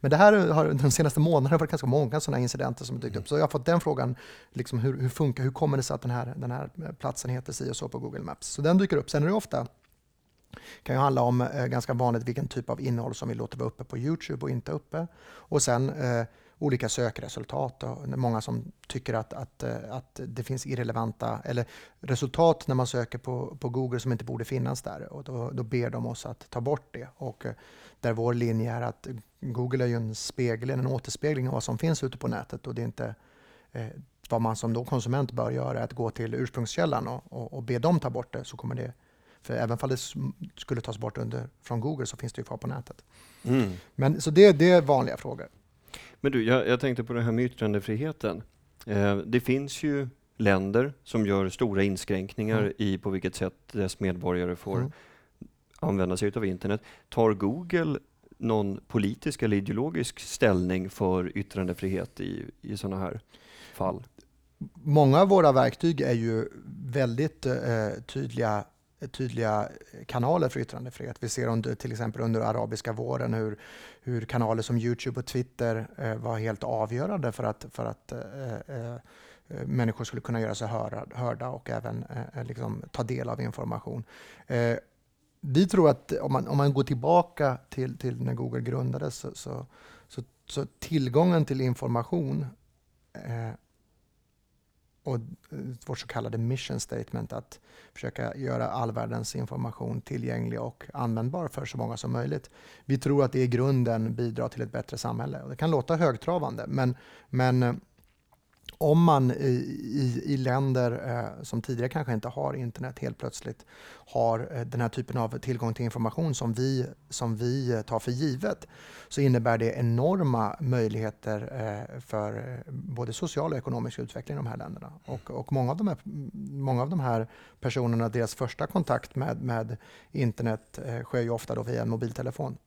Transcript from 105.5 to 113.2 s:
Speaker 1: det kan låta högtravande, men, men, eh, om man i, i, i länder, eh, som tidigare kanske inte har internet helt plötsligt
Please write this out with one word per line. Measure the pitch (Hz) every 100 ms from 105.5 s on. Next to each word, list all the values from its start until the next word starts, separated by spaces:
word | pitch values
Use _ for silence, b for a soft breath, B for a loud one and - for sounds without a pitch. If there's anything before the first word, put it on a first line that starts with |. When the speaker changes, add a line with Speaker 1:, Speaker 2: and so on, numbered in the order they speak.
Speaker 1:
det | 131
kan | 160
låta | 151 - 165
högtravande, | 160 117 - 175 139 113 113
men, | 135 127 127 B B B
men, | 127 127 127
eh, | 123 175 _ _ _ _ _ _ _ _ - -
om | 156 156
man | 170 143 127
i, |
i, | 123 139 123 135 - 123 131 131 120
i | - 139
länder, | 127 127 139 127 123 117 127
eh, | 120 107 101
som | - 117
tidigare | 113 120 123
kanske | 156 120
inte | 110 120
har | 135 139
internet | 135 120 - 127 127
helt | 131
plötsligt | 120